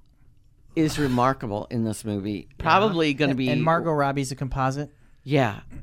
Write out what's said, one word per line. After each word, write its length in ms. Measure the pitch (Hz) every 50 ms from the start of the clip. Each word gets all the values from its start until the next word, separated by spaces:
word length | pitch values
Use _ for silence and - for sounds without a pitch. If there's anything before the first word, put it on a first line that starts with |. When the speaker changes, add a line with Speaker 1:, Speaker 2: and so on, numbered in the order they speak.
| - - _ _ - - - - _ - _ _ - - -
Speaker 1:
is 240 | 165 156 151 120 131
remarkable 680 | 147 135 123 120 123 131 135 131 - 110 101 104 - -
in 120 | - 117
this 220 | 113 110 104 - -
movie. 420 | 110 104 101 95 107 104 92 - -
Speaker 2:
Yeah. 140 | - -
Speaker 1:
Probably 500 | - 165 160 190 208 220 185 165 160 151
gonna 180 | 139 131 151 139
Speaker 3:
And, 80 | 135 127
Speaker 1:
be 100 | 131 127
Speaker 3:
and 120 | 147 151
Margot 280 | 151 165 165 170 165 165
Robbie's 400 | 156 147 143 139 139 143 139 131
a 60 | 139
composite? 540 | - 143 127 127 139 131 135 135 143 147 147 - _ - - - - -
Speaker 1:
Yeah, 360 | 135 143 143 127 110 98 - - - - -